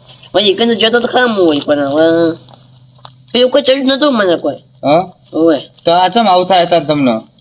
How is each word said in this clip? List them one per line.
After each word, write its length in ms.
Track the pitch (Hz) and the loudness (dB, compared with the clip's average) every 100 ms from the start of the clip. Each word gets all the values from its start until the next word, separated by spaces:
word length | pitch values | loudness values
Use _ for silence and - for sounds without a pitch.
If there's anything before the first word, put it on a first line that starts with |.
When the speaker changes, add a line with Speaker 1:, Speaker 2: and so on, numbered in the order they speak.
| - - - | -20 -20 -6
Speaker 1:
ભાઈ, 120 | - 208 | -2 0
એક 160 | - | 0
જ 240 | 233 220 226 | 0 0 0
જતો 140 | 233 | 0
તો 80 | 233 | 0
ખરા 180 | - 247 | 0 0
હું 200 | 208 175 | 0 0
હોય, 160 | 147 147 | 0 -2
પણ 140 | 147 | -2
હવે 260 | 139 147 165 165 165 165 - - _ _ _ _ - - _ 247 | -2 0 0 2 0 -4 -14 -20 _ _ _ _ -20 -20 _ 0
એવું 120 | 247 | 2
કોઈ 100 | 285 | 2
ચડ્યું 240 | 254 269 262 | 0 0 0
નતું 320 | 269 294 240 | 0 0 0
મને 200 | 185 160 | 0 0
કોઈ. 180 | 151 127 - _ | -4 -8 -14 _
Speaker 2:
હા? 280 | 131 160 185 - _ | 0 0 0 -10 _
Speaker 1:
ઓવે. 260 | 156 165 139 - - - | -2 0 0 -6 -8 -2
Speaker 2:
તો 60 | |
આ 180 | 175 185 | 0 2
ચમ 180 | 233 214 | 0 2
આવું 200 | 180 185 | 2 2
થાય 180 | 190 170 | 0 2
તાર 200 | 170 143 | 0 0
તમને? 260 | 147 131 113 - _ | 0 0 -2 -8 _